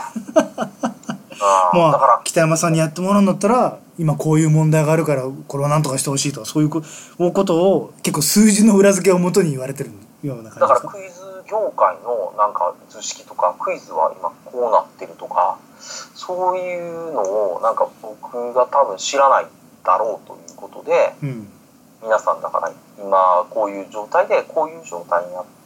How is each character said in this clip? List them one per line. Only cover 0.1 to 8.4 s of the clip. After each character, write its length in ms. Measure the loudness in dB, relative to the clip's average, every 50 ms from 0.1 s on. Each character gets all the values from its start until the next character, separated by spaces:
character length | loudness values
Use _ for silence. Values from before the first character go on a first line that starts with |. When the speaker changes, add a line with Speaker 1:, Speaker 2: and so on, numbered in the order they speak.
| -10 -12 -14 0 0
Speaker 1:
<laughs> 1400 | 2 2 2 -4 -8 -8 -8 -8 -8 -8 -8 -8 -10 -12 -14 -14 -14 -16 -18 -8 -2 2 4 4 4 4 4 4
Speaker 2:
う 40 |
ん。 20 | 4
Speaker 1:
ま 80 | 4 4
あ、 20 | 4
Speaker 2:
だ 60 | 4
か 60 | 4
ら、 140 | 4 4 2 0
Speaker 1:
北 180 | -2 0 2
山 160 | 2 2 2
さ 120 | 0 2 0
ん 40 | 2
に 60 | 2
や 80 | 0
っ 40 | -2 -2
て 80 | -4
も 120 | -2 2 4
ら 60 | 4
う 20 |
ん 40 | 4
だ 80 | 4 2
っ 40 | 2
た 80 | 2
ら、 300 | 2 4 4 2 0 -2 -6 -14 -16 _
今 180 | -2 -2 0 0
こ 180 | 0 0 2 4
う 60 | 4
い 60 | 4
う 40 | 4
問 200 | 4 4 4 4
題 160 | 4 4 4
が 60 | 4
あ 40 | 2
る 100 | 2 2
か 100 | 0 0
ら、 80 | -2 -2 -6 -8 -10 -12
こ 100 | -10 -6
れ 60 | -4 -2
は 60 | 0
何 120 | 2 2
と 80 | 2 0
か 80 | -2
し 60 | -4 -4
て 60 | -4
ほ 80 | -4
し 120 | -2 -4 -4
い 40 | -6
と 80 | -6
か、 40 | -10
そ 140 | -4 0 0
う 40 | 2
い 40 |
う 20 | 2
こ-、 140 | 0 -4 -6 -8 -14 -20 -20 -18 -6 -2 -2 0 2
こ 120 | 0 0
と 100 | 2 2 4 4 4
を 220 | 4 2 0 -4 -10 -6 -6
結 120 | -4 -2
構 60 | -2
数 300 | -2 0 2 4